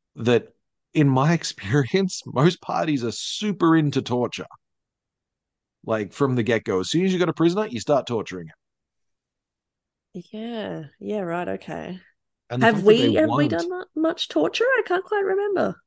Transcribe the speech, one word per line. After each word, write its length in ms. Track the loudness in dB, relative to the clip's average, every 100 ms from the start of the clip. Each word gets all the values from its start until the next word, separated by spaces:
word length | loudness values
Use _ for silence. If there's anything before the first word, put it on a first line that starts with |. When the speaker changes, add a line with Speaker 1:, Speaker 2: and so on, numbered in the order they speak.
| _ -6
Speaker 1:
that 320 | 2 2 0 _ _ _ _
in 140 | 2 4
my 260 | 4 2
<laughs> 60 | 0
experience, 800 | -2 -10 -2 0 2 0 -2 -4 -6
most 340 | 2 4 2
parties 420 | -4 -2 0 0
are 80 | -2
super 680 | -6 -8 -6 -4 0 4 4
into 240 | 4 0
torture. 460 | -2 -2 -2 -6 -14 -18 _ _ _ _ _ _ _ _ _ _ _ _ -4
Like, 260 | -4 -4
from 240 | -2 0 2
the 80 |
get-go, 380 | 2 0 0 -2
as 80 | 0
soon 160 | 0 0
as 80 |
you 60 | 0
got 100 | 0
a 40 |
prisoner, 320 | 2 2 2 -4
you 120 | -4
start 260 | 0 0 0
torturing 420 | -4 -6 -10 -14
him. 1800 | -18 _ _ _ _ _ _ _ _ _ _ _ _ _ _ _ -18 -16
Speaker 2:
Yeah, 520 | -12 -10 -8 -8 -10 -12 -14
yeah, 220 | -8 -6
right, 260 | -4 -4 -6
okay. 520 | -8 -8 -10 -10 -12 _ _ _ _ -8
Speaker 1:
And 120 | 2
the 40 | 4
Speaker 2:
Have 100 | 4
Speaker 1:
fact 120 | 6
that 0 |
Speaker 2:
we, 260 | 6 6
Speaker 1:
they 80 | 2
Speaker 2:
have 80 | 2
we 180 | 2 2
Speaker 1:
won't 40 |
Speaker 2:
done 180 | 0 -4
mu-, 320 | -6 -8 -2
much 260 | -2 -2 -4
torture? 380 | 0 0 0 0
I 160 | 0 0
can't 200 | -2 -2
quite 180 | -2
remember. 520 | 0 -2 0 0 -2 -4